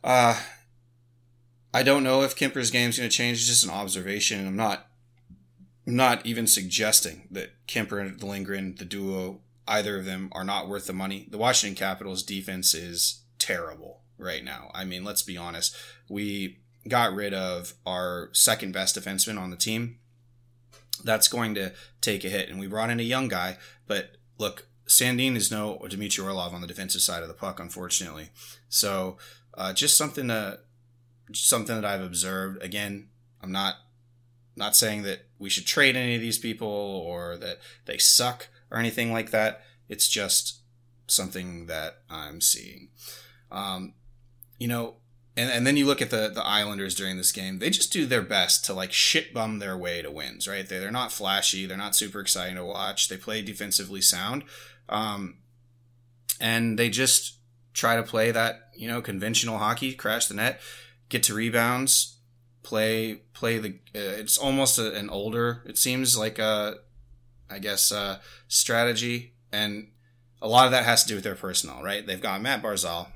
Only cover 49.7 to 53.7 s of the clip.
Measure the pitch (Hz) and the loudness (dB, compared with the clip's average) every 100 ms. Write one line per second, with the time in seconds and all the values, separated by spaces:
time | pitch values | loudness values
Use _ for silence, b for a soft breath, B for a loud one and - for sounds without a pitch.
49.7 | 92 87 87 73 76 67 50 98 98 95 | -4 -4 -4 -6 -8 -10 -8 -6 -6 -6
50.7 | 92 98 120 120 - 98 98 98 95 95 | -6 -4 -4 -4 -4 0 2 2 0 -4
51.7 | 92 101 - 104 101 95 95 92 92 90 | -6 0 0 0 -4 -2 0 -2 -6 -6
52.7 | 98 98 101 - 95 110 110 104 98 101 | -4 -4 0 -2 -2 -6 -6 -6 -8 -2